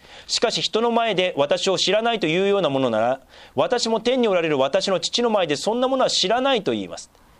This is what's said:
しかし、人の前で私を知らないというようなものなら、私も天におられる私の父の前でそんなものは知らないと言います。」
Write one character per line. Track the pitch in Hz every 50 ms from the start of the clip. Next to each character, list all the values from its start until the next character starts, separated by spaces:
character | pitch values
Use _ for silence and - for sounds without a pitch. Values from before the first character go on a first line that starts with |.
| - - - - -
し | - - -
か | - 220
し、 | - 165
人 | - - - 214
の | 233 233
前 | 226 233 233 226 196
で | 170 185 180 -
私 | 139 143 143 185 180 -
を | 190 185
知 | 160 - 185
ら | 190 214
な | - 233 233
い | -
と | 180
い | 156 160 180 196
う |
よ | 196 202
う | 202
な | 175 143
も | 139 135
の | 135 120
な | 113 107
ら、 | 113 123 135 - - - - - - - -
私 | 127 156 175 247 233 - 226
も | 226 220
天 | 226 247 262 262
に | 240
お | 214 185
ら | 175
れ | 165 160
る | 151
私 | 131 131 135 196 190 -
の | 196 190 165
父 | - - - 240
の | 240 233
前 | 220 202 180
で | 147 147
そ | 135 - 196 226
ん | 247
な | 262
も | 262 269
の | 262 233
は | 175
知 | - - 180
ら | 185 226 247
な | 262 277 269
い | 220 -
と | 139
言 | 117 104
い | 95
ま | 85 85
す。」 | - - - _ _ - - - -